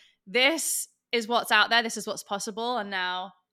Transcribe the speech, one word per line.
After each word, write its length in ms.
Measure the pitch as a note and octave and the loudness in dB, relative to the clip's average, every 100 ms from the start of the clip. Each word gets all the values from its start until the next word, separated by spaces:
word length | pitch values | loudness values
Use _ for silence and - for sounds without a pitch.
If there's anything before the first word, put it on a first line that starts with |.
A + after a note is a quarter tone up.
| _ _ - | _ _ -4
"This 600 | A#3+ C4 D#4+ - - - _ _ | 2 4 2 -2 -4 -6 _ _
is 160 | A#3+ A3 | -4 0
what's 240 | A#3+ - | 0 4
out 180 | A3 - | 4 6
there, 120 | A#3 | 4
this 140 | A3+ A3 | 2 -4
is 80 | G#3+ | -6
what's 160 | F#3+ | -8
possible, 540 | - G3+ A3+ G3+ A#3 B3 | -6 -6 -6 -6 -4 -4
and 120 | G3+ | -4
now 440 | F#3+ F3+ F#3 F#3+ - _ | -4 -2 -4 -8 -14 _